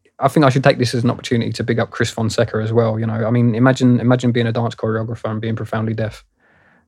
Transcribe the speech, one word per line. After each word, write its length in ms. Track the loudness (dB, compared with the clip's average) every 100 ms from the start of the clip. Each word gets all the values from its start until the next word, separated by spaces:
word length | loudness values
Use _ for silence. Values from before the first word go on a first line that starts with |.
| _ -4
I 80 | 0
think 180 | 4 4
I 40 |
should 140 | 4 2
take 120 | 2
this 160 | 0
as 120 | 0 -2
an 40 |
opportunity 440 | -4 -2 -2 -2
to 100 | -4
big 160 | -2 -2
up 120 | -2
Chris 180 | -4 -4
Fonseca 480 | -2 -2 0 -2 -2
as 160 | 0
well. 260 | 2 2 0
You 60 | -4
know, 200 | -2 0
I 60 |
mean, 240 | 2 2 4
imagine, 460 | 4 4 4 4
imagine 320 | 2 2 2
being 140 | 0 0
a 40 |
dance 240 | -2 -4 -4
choreographer 560 | -4 -4 -6 -8 -6
and 80 | -6
being 160 | -4 -6
profoundly 380 | -4 -4 -4
deaf. 320 | -4 -6 -8 _ _ _ _ _ _